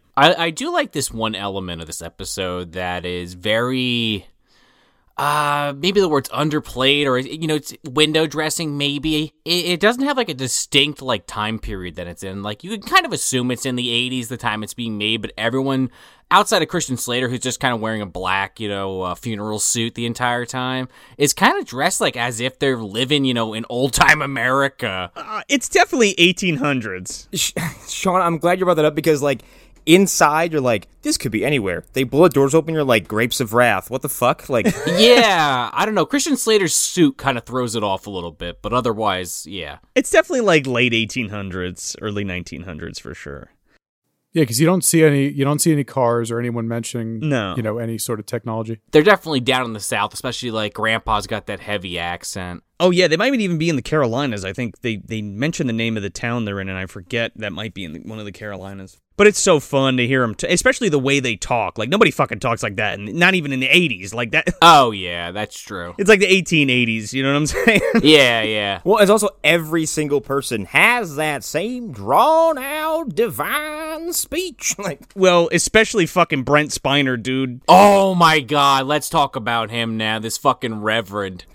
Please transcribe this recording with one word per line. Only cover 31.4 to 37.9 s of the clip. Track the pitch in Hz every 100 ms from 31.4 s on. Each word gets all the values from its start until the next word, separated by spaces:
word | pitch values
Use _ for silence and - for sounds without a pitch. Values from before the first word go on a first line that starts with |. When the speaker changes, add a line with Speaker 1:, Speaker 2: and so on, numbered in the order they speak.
Speaker 3:
anywhere." | 113 147 98 87 -
They | -
blow | 131 139
the | 175
doors | 135 139
open, | 156 156
you're | 160
like, | 139 113 -
"Grapes | 110 120 -
of | 117
Wrath. | 117 120 98 -
What | 127
the | 139
fuck?" | - 123 151 -
Like | 123 214
<laughs> | - -
Speaker 1:
Yeah, | 175 226 247 226 180 151 127 117
I | -
don't | 208 208
know. | 156
Christian | 285 330 269
Slater's | - 214 180 -
suit | - - 151 -
kinda | 135 123
throws | - 127 123
it | 110
off | 104